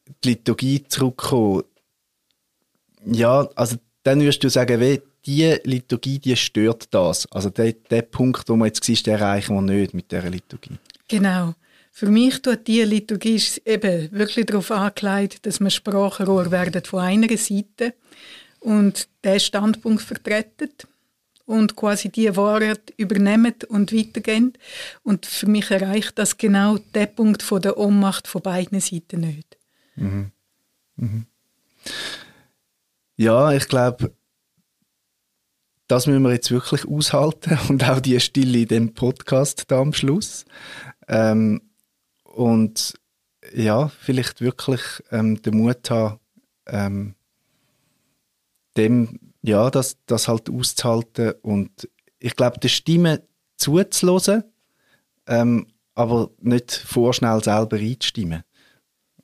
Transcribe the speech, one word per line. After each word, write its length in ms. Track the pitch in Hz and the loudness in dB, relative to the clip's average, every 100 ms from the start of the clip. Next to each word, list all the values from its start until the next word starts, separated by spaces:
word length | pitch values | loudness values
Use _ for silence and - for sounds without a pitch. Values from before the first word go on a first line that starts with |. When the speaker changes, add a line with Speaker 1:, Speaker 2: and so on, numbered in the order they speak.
| _ - | _ -4
Speaker 1:
die 80 | 127 | -2
Liturgie 540 | 117 - 110 131 139 | 0 -2 -2 0 -2
zurückzukommen. 800 | - - 131 - - 131 107 95 - _ _ _ _ _ _ _ _ _ _ _ _ _ | -4 -2 -2 -2 -2 2 2 0 -4 _ _ _ _ _ _ _ _ _ _ _ _ _
Ja, 440 | 104 113 117 135 143 - | -4 2 4 2 0 -2
also 200 | 120 117 - _ | -4 -4 -12 _
dann 180 | 135 139 | 2 4
würdest 240 | 143 139 | 4 2
du 60 | 135 | 2
sagen, 280 | 131 123 120 | 2 2 2
weh, 220 | 127 135 - _ - | 2 0 -4 _ -4
die 300 | 143 160 156 | 2 2 2
Liturgie, 540 | - 127 - 120 135 135 | -2 -4 -2 -4 -2 -4
die 180 | 131 120 | -2 -2
stört 560 | - 110 107 113 - | -2 0 0 0 -2
das. 360 | 104 85 85 - | 0 2 0 -6
Also 180 | 95 98 | -6 -4
der, 220 | 104 113 | 0 0
der 300 | 110 - 113 | -2 -2 -2
Punkt, 460 | 113 - 127 123 - | -2 0 0 0 0
wo 80 | 113 | 2
man 120 | 110 | 2
jetzt 200 | - - | 0 0
war, 80 | 113 | 0
den 180 | - | 0
erreichen 400 | 107 101 101 98 | 0 0 0 0
wir 80 | 98 | 0
nicht 320 | 98 101 95 | 2 2 0
mit 180 | 90 - | -4 -8
dieser 180 | 90 90 | -6 -6
Liturgie. 480 | 90 - - - - - _ - | -8 -12 -18 -18 -20 -20 _ -4
Speaker 2:
Genau. 460 | 214 196 180 170 165 _ _ _ | 0 2 0 -2 -6 _ _ _
Für 160 | - 202 | -4 2
mich 320 | 220 254 262 | 4 4 2
tut 260 | 254 226 226 | -2 -2 0
die 160 | 226 | 2
Liturgie 520 | 220 214 214 208 220 | 2 0 -2 -4 0
ist 240 | 220 - - - | 0 0 -4 -2
eben 440 | 208 208 170 156 | -2 0 -2 -4
wirklich 340 | 202 208 - 220 | -4 -2 -2 -2
darauf 240 | 208 175 | -2 -2
angelegt, 720 | 214 196 - 202 196 202 - | -2 -2 -4 -2 -2 -2 -6
dass 160 | 208 - | -8 -2
wir 100 | 196 | -2
Sprachrohr 800 | - - 196 196 - 190 190 175 | -2 -2 0 0 -2 0 0 2
werden 340 | 180 180 180 | 0 -2 -4
von 160 | - 190 | -4 -4
einer 360 | 180 202 226 220 | 0 2 2 0
Seite 580 | - 202 208 - 240 - _ - - - - _ | -2 -4 -6 -6 -6 -6 _ -20 -20 -20 -20 _
und 480 | 233 208 202 190 - _ | 0 4 4 0 -8 _
den 160 | 202 196 | 0 0
Standpunkt 600 | - 202 214 214 233 214 | 0 0 0 0 0 0
vertreten 680 | - - - 214 220 - 302 - - _ _ _ _ _ - | -2 -10 -4 -4 -4 -10 -10 -10 -20 _ _ _ _ _ -2
und 280 | 220 208 | 2 2
quasi 340 | - 214 202 196 | 0 -2 -2 -4
die 260 | 226 220 185 | 0 0 2
Wahrheit 580 | 208 214 214 214 - - | 2 2 0 -2 -8 -8
übernehmen 580 | 190 196 202 220 233 226 - | -2 2 4 4 2 0 -4
und 240 | 208 196 | -2 0
weitergehen. 600 | 220 220 233 214 220 247 - - - - - | 0 -2 -6 -2 2 2 -2 -16 -16 -16 -10
Und 240 | - 190 - | -2 -2 -4
für 200 | - 208 | -2 0
mich 220 | 208 196 | 2 2
erreicht 460 | 190 190 208 208 - | 0 0 -2 -4 -2
das 220 | 208 - | -2 0
genau 400 | 220 196 202 208 | 2 4 2 0
den 360 | - 214 208 | -2 -4 -2
Punkt 280 | - 214 208 | 0 2 2
von 180 | - 196 | -2 -2
der 160 | 196 196 | 0 0
Ohnmacht 520 | 202 202 196 - - | 2 4 2 -2 -6
von 140 | 180 | -8
beiden 380 | 190 180 180 196 | -4 -4 -4 -4
Seiten 400 | - 170 - 175 | -4 -6 -8 -6
nicht. 380 | 165 151 - _ _ _ _ - | -4 -6 -14 _ _ _ _ -6
Speaker 1:
Mhm. 340 | 98 101 98 - _ _ _ _ _ - | -4 -4 -8 -14 _ _ _ _ _ -8
Mhm. 300 | 117 110 113 _ _ _ _ _ - - - - - _ _ _ _ _ _ _ _ - | -6 -6 -10 _ _ _ _ _ -14 -12 -12 -14 -18 _ _ _ _ _ _ _ _ -2
Ja, 360 | 113 117 151 | 2 4 4
ich 160 | 139 - | 2 0
glaube, 460 | 131 123 120 127 - _ _ _ _ _ _ _ _ _ _ _ _ _ _ _ _ - | 0 0 0 -6 -8 _ _ _ _ _ _ _ _ _ _ _ _ _ _ _ _ -2
das 180 | 123 147 | 0 2
müssen 160 | 135 | 4
wir 100 | 131 | 4
jetzt 200 | 120 - | 2 0
wirklich 340 | 123 - 139 - | -2 0 -4 -2
aushalten 720 | 147 147 143 151 - 170 151 | -4 0 2 0 -2 -2 0
<laughs> 40 | - | 0
und 140 | 135 | 0
auch 160 | 117 131 | 2 0
die 220 | 131 123 | 2 2
Stille 400 | - 139 131 123 | 2 0 2 2
in 80 | 113 | 2
dem 260 | 113 113 | 2 0
Podcast 720 | - 123 123 - 131 147 - - | 0 -2 -2 -2 0 0 -4 -2
da 120 | 131 | 0
am 120 | 143 | 0
Schluss. 520 | - 139 170 - - - - - - - - - | 0 0 -2 -4 -12 -20 -20 -20 -18 -20 -20 -4
Ähm, 540 | 113 110 110 110 104 - _ _ _ _ _ | 0 2 4 2 0 -6 _ _ _ _ _
und 720 | _ - 120 113 110 110 - - _ _ _ _ - | _ -2 2 4 2 -2 -8 -10 _ _ _ _ -10
ja, 360 | 117 110 110 151 | -2 0 2 0
vielleicht 520 | - - 127 120 - | -4 -4 -2 -4 -4
wirklich, 400 | 123 - - 127 - - - | -4 -4 -4 -4 -6 -14 -6
ähm, 320 | 117 110 107 | -2 0 0
den 140 | 113 110 | 0 2
Mut 340 | 117 123 - | 2 0 -2
haben, 300 | 117 107 110 _ _ _ _ - | -2 -2 -6 _ _ _ _ -8
ähm, 480 | 104 101 101 101 98 _ _ _ _ _ _ _ _ _ _ _ _ _ _ _ - | -4 -4 -4 -8 -12 _ _ _ _ _ _ _ _ _ _ _ _ _ _ _ 0
dem, 420 | 110 123 117 - - _ | 2 4 0 -6 -20 _
ja, 280 | 110 104 123 | 0 2 2
das, 280 | 135 123 - - | 0 -2 -6 -4
das 220 | 120 - | -2 0
halt 200 | 113 - | -2 -4
auszuhalten 840 | 123 - - 123 117 113 - 113 - | -6 -4 -2 0 -2 -2 -4 -4 -4
und 460 | 107 101 98 - - _ _ _ | -2 -2 -2 -10 -20 _ _ _
ich 160 | 117 - | -6 0
glaube, 240 | 123 - | 0 0
der 80 | 139 | -2
Stimme 540 | - - 170 170 147 - _ _ - | -2 2 4 4 0 -6 _ _ -6
zuzuhören, 880 | - 165 202 - 180 185 190 214 - _ _ _ _ _ _ _ - | 0 0 0 0 2 2 2 0 -2 _ _ _ _ _ _ _ -2
ähm, 400 | 120 120 117 - _ _ | 0 2 0 -2 _ _
aber 360 | - 117 117 107 - | -4 0 0 -2 -4
nicht 320 | 113 120 - | -2 0 -2
vorschnell 720 | - - 123 120 123 113 110 | -10 -4 0 0 2 0 0
selber 340 | 107 104 110 107 | 0 0 0 -4
einzustimmen. 680 | 107 127 - - 87 80 - _ _ _ _ _ _ _ | -4 -6 -6 -6 -6 -8 -12 _ _ _ _ _ _ _